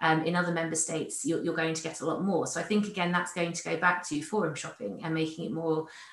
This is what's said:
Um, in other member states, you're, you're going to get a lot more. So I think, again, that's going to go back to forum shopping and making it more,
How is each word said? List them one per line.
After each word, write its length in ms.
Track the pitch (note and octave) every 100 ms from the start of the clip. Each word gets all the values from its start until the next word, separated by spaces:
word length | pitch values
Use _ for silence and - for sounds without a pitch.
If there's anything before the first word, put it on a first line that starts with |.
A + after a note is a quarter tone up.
Um, 220 | D#3+ D#3+ E3
in 100 | F3
other 160 | E3+
member 240 | E3+ E3 D#3+
states, 500 | - D#3+ - - D3
you're, 180 | D#3+
you're 120 | E3+ D#3+
going 180 | D#3+
to 80 | D#3+
get 200 | D#3+ -
a 40 | D#3
lot 180 | D#3+
more. 220 | F#3+ E3+ -
So 140 | E3+
I 40 |
think, 220 | F3 G#3 G#3
again, 260 | F#3+ F3
that's 220 | F3 F3
going 200 | F3+ E3+
to 100 | E3+
go 140 | E3 E3
back 300 | F3+ F3+ -
to 120 | D3
forum 320 | - G#3+ D#3+
shopping 480 | C#3 - - G3+ F#3
and 120 | E3 D#3+
making 300 | D#3+ E3 -
it 60 |
more, 360 | D#3+ E3 D#3 D#3+ - -